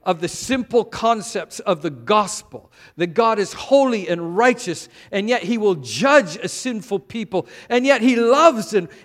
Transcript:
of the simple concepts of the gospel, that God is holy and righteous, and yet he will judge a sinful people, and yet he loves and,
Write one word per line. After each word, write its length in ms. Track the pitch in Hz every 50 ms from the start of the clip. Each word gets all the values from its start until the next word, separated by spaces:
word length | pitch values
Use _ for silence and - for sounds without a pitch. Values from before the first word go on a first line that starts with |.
| _
of 180 | - 185 160
the 60 | 170
simple 580 | 165 - - - - 254 269 240 - - 240 214
concepts 760 | 220 - - - 226 233 220 190 - - 196 165 - - -
of 200 | - - 185 156
the 100 | 143 170
gospel, 840 | 147 123 117 123 208 214 208 185 - - - _ - 120 - _ _ _ - - _
that 180 | - 170 175 156
God 240 | 220 233 226 220 208
is 140 | 196 - -
holy 560 | - - - 262 277 269 262 233 214 185 160
and 280 | 175 170 170 165 170
righteous, 520 | 190 233 254 247 - - - 160 - - - _ - - - -
and 160 | 202 196 220
yet 160 | 247 233 -
he 140 | 185 240 226
will 180 | 208 208 185
judge 600 | 156 131 113 107 120 185 277 285 294 233 170 151
a 120 | - - 220
sinful 500 | - - - 254 247 214 - - 202 190
people, 480 | - _ - 233 220 - - 180 - - - - - -
and 180 | 233 247 247
yet 160 | 269 277 240 208
he 140 | 254 247
loves 580 | 233 233 233 247 285 320 330 294 220 196 - 208
and, 140 | 202 170 - - - -